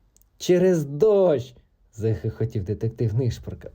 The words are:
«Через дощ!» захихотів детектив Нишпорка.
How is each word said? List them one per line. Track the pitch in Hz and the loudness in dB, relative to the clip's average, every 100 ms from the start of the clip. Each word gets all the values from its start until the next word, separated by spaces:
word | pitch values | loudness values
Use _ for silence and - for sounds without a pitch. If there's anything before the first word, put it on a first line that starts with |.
| _ _ _ - | _ _ _ -10
«Через | - 180 185 175 139 | 0 4 4 2 0
дощ!» | 143 220 202 180 135 120 - _ _ _ | 0 4 4 4 2 -4 -16 _ _ _
захихотів | - 110 104 110 - 113 110 | -6 -4 -2 -6 -6 -6 -6
детектив | 92 104 113 - 117 110 | -6 -6 -6 -4 -2 0
Нишпорка. | 123 - - - - | -2 -4 -12 -14 -16